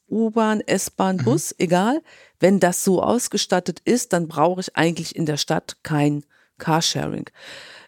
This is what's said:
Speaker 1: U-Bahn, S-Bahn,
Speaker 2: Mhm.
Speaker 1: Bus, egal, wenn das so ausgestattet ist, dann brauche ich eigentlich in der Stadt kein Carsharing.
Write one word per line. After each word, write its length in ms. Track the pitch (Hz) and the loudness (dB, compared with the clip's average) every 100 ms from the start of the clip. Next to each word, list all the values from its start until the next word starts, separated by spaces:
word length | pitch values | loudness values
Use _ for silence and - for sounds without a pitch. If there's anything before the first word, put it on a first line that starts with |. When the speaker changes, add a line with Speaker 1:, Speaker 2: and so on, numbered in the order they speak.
| _ | _
Speaker 1:
U-Bahn, 540 | 208 226 226 220 214 | -2 0 2 0 0
S-Bahn, 560 | - 190 - - 190 185 | 0 -2 -2 -2 -2 0
Speaker 2:
Mhm. 80 | 143 | 2
Speaker 1:
Bus, 280 | 233 - - | 0 -2 -4
egal, 440 | 175 175 202 302 - - - _ | 0 2 2 0 -4 -16 -20 _
wenn 220 | 180 196 | 4 4
das 240 | 175 180 - | 2 2 2
so 180 | 185 | 2
ausgestattet 800 | - 240 - 202 - 180 180 165 | 2 0 -2 -4 0 -2 -2 -4
ist, 300 | - 240 - | 0 0 0
dann 160 | 175 160 | -2 0
brauche 320 | 160 160 180 | 0 0 0
ich 160 | 185 - | -4 0
eigentlich 400 | 165 170 165 - | 0 0 -6 -4
in 80 | 160 | -2
der 120 | 147 | -2
Stadt 380 | - 160 - - | -2 -4 -4 -12
kein 400 | - 151 147 147 - _ _ - | -4 0 2 0 -6 _ _ -10
Carsharing. 720 | - 156 160 - 73 - - - - - - - | -2 0 0 -2 -4 -6 -10 -16 -20 -20 -20 -20